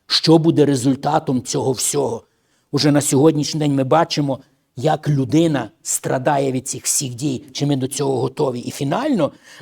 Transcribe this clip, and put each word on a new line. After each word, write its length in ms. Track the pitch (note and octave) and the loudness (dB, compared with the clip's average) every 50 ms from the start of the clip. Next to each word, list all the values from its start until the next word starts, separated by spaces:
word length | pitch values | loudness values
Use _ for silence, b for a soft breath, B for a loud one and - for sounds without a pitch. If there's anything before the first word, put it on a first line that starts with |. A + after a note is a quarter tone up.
| _ | _
Що 320 | - - - - D#3+ D#3+ D#3+ | -4 -4 0 4 4 4 6
буде 280 | D3+ E3 C3+ D3 C#3+ | 6 4 4 4 4
результатом 760 | C#3+ C#3+ B2 A#2 C#3 B2+ C3+ - C#3+ D#3+ D#3+ - D3 B2+ B2 | 4 2 2 2 0 0 0 -2 -2 -2 -2 0 -2 -4 -4
цього 300 | - - - C#3 A#2 C3+ | -4 -4 -6 -4 -2 -2
всього? 520 | B2+ - - - D3 C#3+ C3+ A#2 A2+ A2 - _ _ _ _ _ _ _ _ - | -2 -2 -4 -4 -2 -2 -2 -4 -4 -8 -12 _ _ _ _ _ _ _ _ -4
Уже 200 | D3 C#3 D3 D3 | -2 2 2 4
на 80 | D3 D3 | 4 2
сьогоднішній 600 | - - C#3+ C3 D3+ D#3+ D3 D3 C3+ - - D3+ | 2 2 4 4 6 4 4 2 -2 -4 -2 -2
день 140 | D3+ C#3+ C#3 | 0 0 0
ми 100 | C3+ C3 | 0 2
бачимо, 540 | C3 D#3 D#3+ E3+ - - D#3 C#3+ C3+ B2+ - b b b b b b - | 2 2 2 2 0 -2 -2 -2 -2 -4 -8 b b b b b b -10
як 320 | A#2+ B2 D#3 D#3 D3+ - D3 | -4 -2 -2 -2 0 0 -2
людина 640 | D3 C3+ C3 G#2+ C3+ D#3+ E3+ D#3+ C#3+ B2+ A2 G2+ _ _ | 0 0 0 2 2 2 2 2 0 -2 -4 -6 _ _
страдає 720 | - - - - - C#3 C3+ C3 C3+ D#3 C#3+ C#3 C#3 C3 | -8 -6 -6 -4 -4 -4 -4 -2 0 0 0 0 0 -2
від 160 | B2+ C3 - - | -2 -4 -6 -8
цих 160 | - B2+ - | -10 -8 -4
всіх 300 | - - - C#3+ B2 A#2+ | -4 -2 -2 -4 -6 -6
дій, 300 | A2+ D3+ C#3+ B2+ A2 - - | -6 -4 -4 -4 -6 -8 -10
чи 140 | - - C#3+ | -6 -2 0
ми 100 | C#3+ C#3+ | 0 0
до 120 | C3 C3 B2+ | 0 -2 -4
цього 320 | - - C#3+ C#3 C3 A#2 | -4 -4 -2 -2 0 0
готові. 380 | C3+ C3 C3 - D3 C3+ A#2+ B2 | -2 -4 -2 -2 -2 -2 -2 -4
І 120 | - B2+ | -8 -8
фінально 600 | - - C#3+ C#3 E3+ A3 C#4 D#4 B3+ F3+ E3 - B B B B B B | -8 -6 -4 -2 -2 -2 0 0 0 0 0 -2 B B B B B B